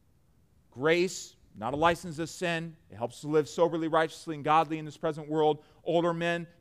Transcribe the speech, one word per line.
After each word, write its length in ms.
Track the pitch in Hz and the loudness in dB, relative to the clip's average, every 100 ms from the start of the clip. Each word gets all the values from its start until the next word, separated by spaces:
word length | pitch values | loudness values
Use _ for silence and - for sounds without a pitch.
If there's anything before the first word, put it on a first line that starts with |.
| _ _ _ _ _ _ _ | _ _ _ _ _ _ _
Grace, 640 | 117 147 175 185 - - - _ - | -4 2 2 2 -2 -14 -20 _ -10
not 180 | 110 | -6
a 20 | 143 | 2
license 400 | 165 170 180 147 | 2 2 -4 -8
to 100 | 165 | -10
sin. 500 | - 180 165 165 160 _ | -6 -4 -4 -6 -14 _
It 40 | |
helps 260 | 98 117 - | -8 -8 -8
to 60 | 147 | 0
live 200 | 156 143 | 0 0
soberly, 400 | - 170 165 160 | 2 2 2 0
righteously, 480 | 160 160 - - 151 | 2 0 -4 -12 -6
and 80 | |
godly 340 | 143 156 156 156 | 2 4 4 -2
in 60 | |
this 120 | 156 143 | -8 -6
present 320 | 165 151 147 | -6 -4 -2
world. 360 | 156 151 151 - _ | 2 4 2 -4 _
Older 300 | - 170 170 | 0 2 2
men 340 | 165 170 170 165 _ | 0 0 -2 -4 _